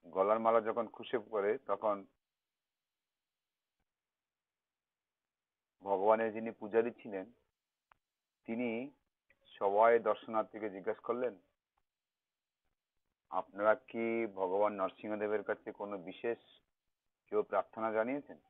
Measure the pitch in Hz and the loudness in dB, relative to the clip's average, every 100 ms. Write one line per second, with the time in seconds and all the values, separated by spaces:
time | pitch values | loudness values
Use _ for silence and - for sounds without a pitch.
0 | 85 82 98 110 113 113 107 117 110 - | -6 0 4 4 6 4 2 -2 -4 -8
1 | 117 123 107 110 101 120 - 101 110 101 | -4 -4 -2 0 2 0 -2 -2 0 -2
2 | 95 _ _ _ _ _ _ _ _ _ | -6 _ _ _ _ _ _ _ _ _
3 | _ _ _ _ _ _ _ _ _ _ | _ _ _ _ _ _ _ _ _ _
4 | _ _ _ _ _ _ _ _ _ _ | _ _ _ _ _ _ _ _ _ _
5 | _ _ _ _ _ _ _ _ 95 98 | _ _ _ _ _ _ _ _ 0 2
6 | 101 110 113 107 113 110 107 110 117 110 | 6 4 4 -2 -8 -8 0 0 0 -6
7 | 120 98 95 _ _ _ _ _ _ _ | -10 -10 -10 _ _ _ _ _ _ _
8 | _ _ _ _ - 113 123 113 139 _ | _ _ _ _ -8 -6 -4 -4 -8 _
9 | _ _ _ _ _ - 101 101 117 117 | _ _ _ _ _ -2 0 6 6 6
10 | 110 104 - 110 104 110 104 95 95 107 | 4 -2 -2 -4 -4 -6 -8 -6 -6 -6
11 | - 120 123 95 _ _ _ _ _ _ | -4 -4 -4 -6 _ _ _ _ _ _
12 | _ _ _ _ _ _ _ _ _ _ | _ _ _ _ _ _ _ _ _ _
13 | _ _ _ 92 - 95 107 107 - 117 | _ _ _ -6 -6 0 2 2 0 -4
14 | 117 113 113 95 92 98 104 104 92 - | -2 -2 -4 -4 -2 2 0 0 -4 -4
15 | 110 107 104 104 101 104 - - 101 101 | -8 -4 -2 -2 -4 -6 -8 -10 -10 -10
16 | 87 - 120 117 _ - _ _ _ _ | -12 -8 -6 -6 _ -20 _ _ _ _
17 | _ _ _ 104 98 101 - - 110 110 | _ _ _ -2 0 -2 -2 -4 -2 0
18 | 117 143 143 95 | 0 -2 -8 -20